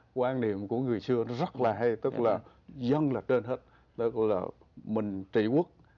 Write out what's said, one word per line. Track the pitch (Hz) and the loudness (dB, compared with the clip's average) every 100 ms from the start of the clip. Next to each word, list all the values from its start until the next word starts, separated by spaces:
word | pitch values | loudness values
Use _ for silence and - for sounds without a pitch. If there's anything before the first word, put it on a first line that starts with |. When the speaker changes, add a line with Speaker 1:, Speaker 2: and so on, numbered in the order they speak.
| _ | _
Speaker 1:
quan | - 123 131 | -2 0 0
niệm | 113 98 101 | 0 -2 -4
của | 117 | -4
người | 131 110 | -2 -2
xưa | - 123 113 | 0 0 0
nó | 120 | -2
rất | 175 - | -4 0
là | 117 | 0
hay, | 104 120 110 | 2 0 0
tức | - 131 | -2 0
Speaker 2:
Dạ | |
Speaker 1:
là | 117 | 0
Speaker 2:
vâng. | 95 - - - 143 | 0 -4 -20 -20 -6
Speaker 1:
dân | 120 143 151 | 0 2 2
là | 117 | -2
trên | - 127 | 0 0
hết, | 110 123 - _ _ - | 0 -8 -8 _ _ -4
tức | 117 113 | -2 2
là | 110 95 92 - - - | 0 0 -2 -10 -20 -18
mình | - 110 104 95 95 | -4 -2 -2 -4 0
trị | 117 107 | 2 4
quốc | 139 175 _ - | 2 0 _ -20